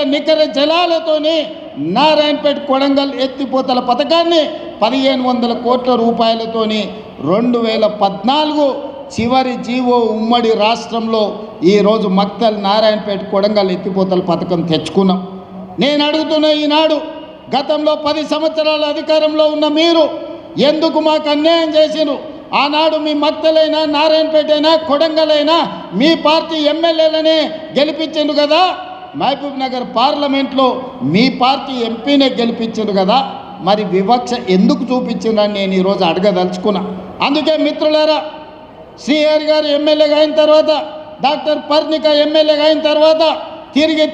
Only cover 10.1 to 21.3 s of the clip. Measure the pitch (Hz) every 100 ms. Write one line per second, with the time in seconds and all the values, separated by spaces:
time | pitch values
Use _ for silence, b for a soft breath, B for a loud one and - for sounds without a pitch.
10.1 | 220 220 240 226 214 214 233 - 226 226
11.1 | 220 202 - - - 165 208 196 220 208
12.1 | 185 202 - 233 208 196 214 220 214 208
13.1 | 196 - 202 208 208 190 180 - 190 190
14.1 | 180 175 165 175 175 165 156 - 190 190
15.1 | 185 - - - - - - 277 294 294
16.1 | 311 311 311 311 302 302 302 320 302 -
17.1 | - - - - 262 285 302 302 302 294
18.1 | 302 285 294 311 311 302 302 294 302 311
19.1 | 311 302 311 302 302 302 302 339 330 294
20.1 | - - - - 156 269 311 320 311 311
21.1 | 311 302